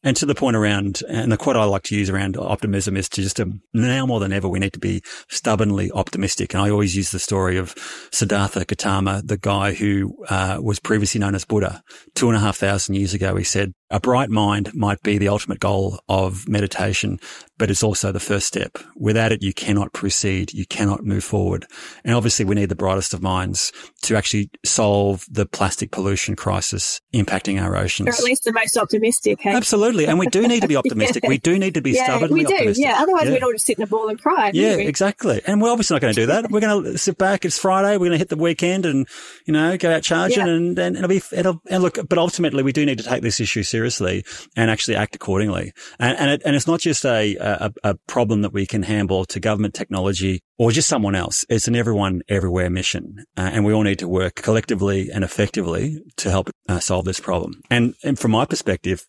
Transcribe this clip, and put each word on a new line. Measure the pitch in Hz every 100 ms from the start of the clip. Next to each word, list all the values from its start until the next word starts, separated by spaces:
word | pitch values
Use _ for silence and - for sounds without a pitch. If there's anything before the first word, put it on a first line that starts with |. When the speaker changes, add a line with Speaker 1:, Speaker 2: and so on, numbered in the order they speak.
| 139
Speaker 1:
And | 131
to | 143
the |
point | 139 135
around, | 113 104 101 98 95 -
and | 110 120
the | 110
quote | - 120
I |
like | 107 98
to | - 104
use | 98
around | 95 98 95
optimism | - - - 98 95 95
is | 92
to | -
just, | 98 -
um, | 95 98 _
now | 113 123 131
more | 131 117
than | 98
ever, | 98 95
we | 95
need | 98
to | 85
be | 98 92 - - -
stubbornly | - - 107 107 98 95
optimistic. | - 95 92 98 - 95
And | 92
I | 101
always | 104 104
use | 92 92
the | 92
story | - 98 92 90
of | 90 - - - -
Siddhartha | - 92 101 98 - 92
Gautama, | 98 104 95 98 98
the | - 104
guy | 98 101 101
who, | 87 104 98 98 - -
uh, | 98 95 95
was | - 101
previously | - 110 101 110
known | 98
as | 98 -
Buddha. | 107 92 90 _ - -
Two | - 123
and | 110
a |
half | 101 95
thousand | 98 98 - 98
years | 98
ago, | 98 95 95
he |
said, | 87 101 98 - _
"A | 101
bright | 127 123 131
mind | 107 104 104 98
might | - 104 101
be | - 104
the | 101
ultimate | 104 - 95
goal | 104 98 95 95 -
of | 95 95 95 -
meditation, | 104 98 - 101 98 104 95 - - - _
but | 110
it's | 101
also | 113 95 104
the | 98
first | - 101 -
step. | 98 95 - - -
Without | 107 107 113
it, | 107
you | 98
cannot | - - 101 101
proceed. | - 101 - 104 95 -
You | - 95
cannot | - 101 98
move | 113 98
forward." | - 104 95 90 - - - -
And | -
obviously, | 120 113 -
we | 101 104
need | 98
the | 87
brightest | 95 95 92
of | 92
minds | 95 92 92 95 - - - _
to | - 107
actually | - 107 101 - -
solve | - 107 101 101 98 -
the | 107 101
plastic | - 95 - 110
pollution | - 185 98 - 98
crisis | - 95 - 98 - - _
impacting | 117 98 95 - 98
our | 92 92
oceans. | 95 - 101
Speaker 2:
Or |
at | 240
least | 240 262
the | -
most | 226 220 185
optimistic, | 190 214 220 240 214 202
hey? | 202
Speaker 1:
Absolutely. | 220 - 214 220 220 151
And | 160
we | 185
do | 185 240
need | 240
to | 196
be | 143
Speaker 2:
<laughs> |
Speaker 1:
optimistic. | 262 110 107 -
Speaker 2:
Yeah. | -
Speaker 1:
We | 135
do | 170 190
need | 190
to | 175
be | 135
Speaker 2:
Yeah, | 254
Speaker 1:
stubbornly | 254 - 160 320
Speaker 2:
we |
do. | 330
Speaker 1:
optimistic. | 392 226 214
Speaker 2:
Yeah, | 277 214
otherwise | 320 359 302
Speaker 1:
Yeah. |
Speaker 2:
we'd | 262
all | 254
just | 220 -
sit | 226
in |
a | 214
ball | 214 220
and | 214
cry, | 302 349 214
Speaker 1:
Yeah, | 175 214
Speaker 2:
wouldn't | 185
we? | -
Speaker 1:
exactly. | 143 196 - 214 107 -
And | 208
we're | 233
obviously | 240 214
not | 151
gonna | 127
do | 107 117
that. | 185 233
We're | 202
gonna | 214 208 - -
sit | - 170
back. | 190 196
It's | 180 -
Friday. | 190 190 196 208
We're | 180
gonna | 170
hit | 185
the | 151
weekend | 170 160 175 190 175
and, | 135 131 - - - -
you |
know, | 156 160 185
go | 175
out | 165
charging | - 165 180 240 180
Speaker 2:
Yeah. |
Speaker 1:
and, | 165 175 180
and | 180 180
it'll | 185
be, | 190 -
it'll, | 180 180 170 -
and | 185
look, | 180 190 175
but | 170
ultimately | 170 - 165 139
we | 135
do | 135
need | 147 127
to |
take | 113 127
this | 120 -
issue | 110 -
seriously | 98 113 117 - 92 95 - - - -
and | 113
actually | 110 - 104
act | 107
accordingly. | - - 95 107 90 95 - - -
And, | 120 131
and | 139
it, | 147
and | 156 143
it's | -
not | 165
just | 170 135 139
a, | 117 107 95
a, | 104 98 104 -
a | 104 92 -
problem | - 113 107
that | 104
we | 101 98
can | 107
handball | 95 107 98 95 92
to | -
government, | 110 107 104
technology, | - - 98 95 92 95 92 _ _
or | 117
just | 113 147
someone | 139 101
else. | 98 90 - -
It's | 113 -
an | 120
everyone, | 117 104 98 92 -
everywhere | 101 92 90 90
mission. | 90 90 87 85 98 - -
Uh, | 92
and | 110
we | 104
all | 107
need | 104 98
to | 87
work | 90 92
collectively | - - 110 - 104 98 98 92
and | 104
effectively | 92 - 104 - 85 85 127 156 - -
to | 101
help, | 95 - - -
uh, | 90
solve | - 92
this | 90 92
problem. | - 90 85 - -
And, | 120 117 -
and | - 135
from | 117
my | 110
perspective | 135 - - 92 92 90